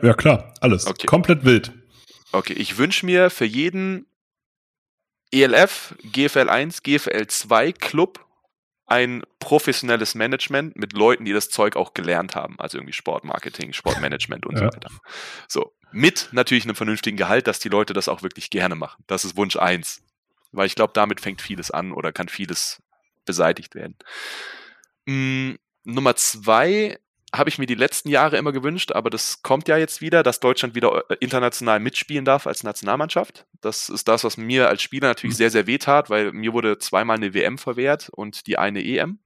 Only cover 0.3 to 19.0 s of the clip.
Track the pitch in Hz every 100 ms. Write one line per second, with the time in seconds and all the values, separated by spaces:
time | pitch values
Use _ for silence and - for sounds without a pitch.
0.3 | 135 - - 131 101 - 98 - 170 180
1.3 | 165 131 120 - - _ _ _ - _
2.3 | 95 95 - 107 98 143 - 180 180 180
3.3 | - 117 113 160 185 190 190 - _ _
4.3 | _ _ _ _ _ _ _ _ _ _
5.3 | 131 135 120 196 - - - 113 107 139
6.3 | 143 127 110 147 - - 143 - - 107
7.3 | - 107 113 139 180 - 147 175 - _
8.3 | _ _ _ _ _ _ 120 123 123 -
9.3 | _ - 147 - 127 123 117 110 113 113
10.3 | 135 - 139 156 - 104 104 110 123 110
11.3 | 104 - - 104 - 92 - 85 87 92
12.3 | - 71 - 80 67 67 - - 78 73
13.3 | - - - - - - 87 71 71 -
14.3 | - - - 104 - - - - - -
15.3 | - - - - _ _ 104 151 - -
16.3 | 120 123 123 110 104 107 107 - 104 90
17.3 | 113 123 104 110 101 107 98 - 87 92
18.3 | - - 98 92 82 82 -